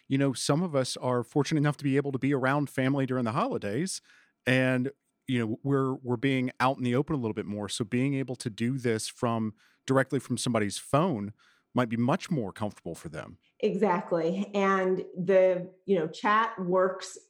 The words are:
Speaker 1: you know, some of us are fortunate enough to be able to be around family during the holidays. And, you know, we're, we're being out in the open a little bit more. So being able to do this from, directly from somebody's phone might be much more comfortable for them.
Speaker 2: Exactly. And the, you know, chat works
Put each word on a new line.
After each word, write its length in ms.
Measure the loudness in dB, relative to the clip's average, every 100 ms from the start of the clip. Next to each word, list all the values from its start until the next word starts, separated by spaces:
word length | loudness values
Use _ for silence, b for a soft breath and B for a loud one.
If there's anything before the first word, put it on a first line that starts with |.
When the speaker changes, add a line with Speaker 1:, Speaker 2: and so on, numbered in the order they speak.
| B
Speaker 1:
you 100 | 0
know, 160 | 2
some 280 | 0 0 0
of 140 | 0 0
us 200 | -2 -2
are 260 | -2 -2
fortunate 360 | 0 0 0 2
enough 180 | 0 0
to 60 |
be 120 | 0 0
able 160 | 0
to 80 | -2
be 140 | 0
around 360 | 2 2 2 0
family 360 | 0 0 2 0
during 200 | 0 -2
the 60 |
holidays. 720 | -2 -2 -4 -4 -4 -4 -6 b b b b 0
And, 460 | 2 2 0 -2 -8 _ _ -4
you 120 | -2
know, 200 | 0 -2
we're, 320 | 0 0 0 -2
we're 220 | -4 0
being 340 | 2 2 0 0
out 180 | 0 0
in 60 |
the 100 | 0
open 220 | 0 0 -2
a 40 |
little 140 | -2
bit 140 | -4 -4
more. 200 | -6 -6
So 160 | -4
being 300 | -2 0 0
able 220 | -2 -4 -6
to 160 | -8
do 260 | -4 -2 0
this 300 | 0 0 -2
from, 480 | -4 -2 0 -2 -6 b b 0
directly 320 | 2 2 0
from 180 | -2 -2
somebody's 400 | 0 2 0 -4
phone 560 | 0 2 2 0 -6 -10 b b b
might 160 | 0 0
be 80 | 2
much 320 | 2 0 0
more 220 | -2 -2
comfortable 420 | -4 -6 -6 -10
for 160 | -10 -10
them. 280 | -10 -12 -14 _ _
Speaker 2:
Exactly. 880 | -2 2 2 0 0 0 0 -2 -4
And 520 | 0 2 2 2 -2 -4 -4
the, 520 | 2 6 6 4 -4 -8 0
you 120 | 0
know, 100 | 0
chat 520 | -2 2 2 2 -2
works 580 | 0 2 2 0 -10 -16 -18